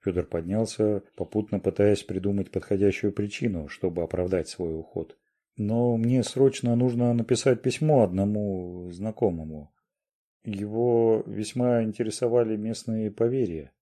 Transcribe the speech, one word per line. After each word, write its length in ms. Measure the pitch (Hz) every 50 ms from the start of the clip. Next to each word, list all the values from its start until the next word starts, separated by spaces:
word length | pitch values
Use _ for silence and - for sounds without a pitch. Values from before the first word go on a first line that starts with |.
| _
Федор 200 | 101 90 87 85
поднялся, 760 | - - 85 82 85 98 107 113 107 - - 107 107 107 98 - _ _
попутно 420 | - - - - 107 104 - - 98
пытаясь 460 | - 101 90 - 101 104 104 98 -
придумать 480 | - 90 95 92 101 101 101 95 - -
подходящую 600 | 95 - - 104 98 101 101 95 - - 104 98
причину, 560 | - 104 101 - - - 117 98 85 76 71
чтобы 360 | - - - 92 85 87 85
оправдать 440 | 82 - 87 90 90 95 92 80 -
свой 300 | - - 92 85 80 80
уход. 400 | 78 - - - 82 - - _ _ _ _ _ _ _ _
"Но 400 | - 107 104 110 117 120 123 120
мне 260 | 113 113 117 127 131 113
срочно 540 | - - 127 135 135 135 - - 120 117
нужно 360 | 120 123 127 120 117 123 120 120
написать 480 | 117 113 117 127 117 - 135 127 117
письмо 440 | - 131 117 - 156 156 151 135 113
одному 840 | 95 90 95 98 101 104 104 104 104 95 92 90 90 90 90 90 90 87
знакомому. 840 | 87 98 110 107 - 120 104 87 82 80 78 78 76 73 76 _ _ _ _ _ _ _ _ _ _ _ _ _ _ _
Его 800 | - 104 98 101 104 107 113 120 123 120 117 113 113 110 110 -
весьма 560 | - 110 104 107 104 - 127 123 123 120 117 113
интересовали 760 | 110 101 - 123 110 107 - - 120 113 123 120 110 110
местные 540 | 107 107 110 113 - - - 113 110 110 107
поверья". 640 | 101 - 117 117 123 135 123 95 85 80 73 65 _ _